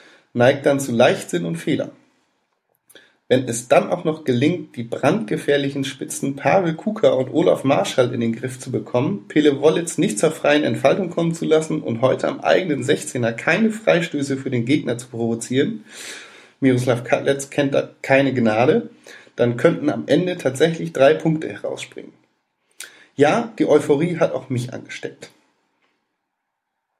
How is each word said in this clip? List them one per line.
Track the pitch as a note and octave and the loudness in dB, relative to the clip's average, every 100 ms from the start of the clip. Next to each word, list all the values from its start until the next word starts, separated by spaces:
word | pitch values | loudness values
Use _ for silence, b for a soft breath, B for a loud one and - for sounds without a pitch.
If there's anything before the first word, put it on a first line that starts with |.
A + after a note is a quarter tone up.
| B B B | B B B
neigt | A#2+ B2 C#3 | 2 4 4
dann | D#3 C#3 | 2 0
zu | C#3 | 0
Leichtsinn | A#2 C3 F#3+ - F3 | 4 4 2 -4 -6
und | E3+ E3 | -4 -4
Fehlern. | - D3+ - - _ _ _ _ _ _ _ _ _ b b b - | -2 -2 -4 -12 _ _ _ _ _ _ _ _ _ b b b 0
Wenn | C3 B2+ | 0 0
es | A#2 - | -6 2
dann | D#3 G3 | 2 2
auch | F3 | -2
noch | D#3+ D#3 | -4 -4
gelingt, | - B2 D3 F3+ - - | -2 2 2 0 -6 -12
die | |
brandgefährlichen | A#2 - C3+ G#3 A3 D#3+ - C#3+ C#3 C#3+ | -8 -2 0 0 -2 -4 0 0 0 -4
Spitzen | C3+ - - - C#3 | -6 -8 -10 -6 -6
Pavel | C#3 C#3+ F3+ E3+ | -2 2 2 2
Kuka | D#3+ - G#3 C3+ | -2 -6 0 2
und | C3 B2 | 2 0
Olaf | C3+ F3+ - | 0 2 2
Marschall | C3+ D#3 G3 - B2 | 2 0 0 0 0
in | A#2+ | 0
den | A#2 | -4
Griff | A2+ B2+ - | -4 -8 -10
zu | - | -6
bekommen, | A#2 - B2 D3 G3+ - | -6 -2 -2 -2 -4 -2
Pele | D#3+ D3 C3+ | 2 4 4
Wollitz | C#3+ E3 E3+ - | 2 2 -2 -2
nicht | D#3 - | -2 0
zur | D#3+ | 0
freien | - C#3+ D3 | 0 2 2
Entfaltung | C#3 A#2+ C#3+ F3+ F3+ | 2 2 2 2 -2
kommen | E3+ E3+ | -2 -2
zu | E3 | -2
lassen | - D#3 D#3+ D#3 | 2 2 2 -4
und | - A#2 | -4 0
heute | B2+ - D#2 | 0 0 -2
am | - | -2
eigenen | - - F#3 C#3 | 2 2 2 -2
Sechzehner | B2 D#3+ - C3 A#2 | -2 -2 -4 -4 -2
keine | A2 - F3 A3+ | -2 0 2 0
Freistöße | - - E3+ E3+ C#3+ C#3 C3 | 0 2 2 0 -4 -4 -4
für | - | -4
den | B2+ | -2
Gegner | A#2 D#3 E3 A#2+ | 0 0 0 -6
zu | - | -8
provozieren, | A2+ A#2 A2+ - B2+ D3 A3+ B B B B B B B _ | -4 -4 -4 -2 0 0 -2 B B B B B B B _
Miroslav | C3+ B2 B2+ A#2+ | 2 2 2 -2
Katlec | - C#3 C#3 C#3 - | 0 0 0 -2 -2
kennt | - C#3 | -2 0
da | - - - | 0 -4 -6
keine | - C3+ C#3 | 0 2 4
Gnade, | B2 A2+ G#2+ C3 A3+ - B B B B - | 2 2 4 4 2 -2 B B B B -2
dann | A#2+ A#2+ | 0 2
könnten | E3+ - C#3+ | 2 2 -2
am | A2 A2 | -4 0
Ende | D3 F3+ F3 | 0 0 -4
tatsächlich | C3+ B2 D#3+ E3 E3 | -4 0 0 0 -6
drei | D#3 C3+ | 4 4
Punkte | D#3 D#3+ D#3 - | 4 2 -2 -4
herausspringen. | G2+ - - - - - _ _ _ _ _ _ B B B B | -8 -8 -8 -12 -16 -18 _ _ _ _ _ _ B B B B
Ja, | - C#3+ G3+ A#3 - | 2 4 4 -2 -2
die | D#3 | 2
Euphorie | C#3+ - C#3+ E3+ E3+ | 4 4 0 0 0
hat | E3 | -2
auch | - - | -2 -6
mich | A#2+ B2 | -6 -6
angesteckt. | A#2 - - - - - _ _ _ _ _ _ _ _ _ _ _ _ _ _ _ _ _ | -10 -14 -12 -12 -14 -20 _ _ _ _ _ _ _ _ _ _ _ _ _ _ _ _ _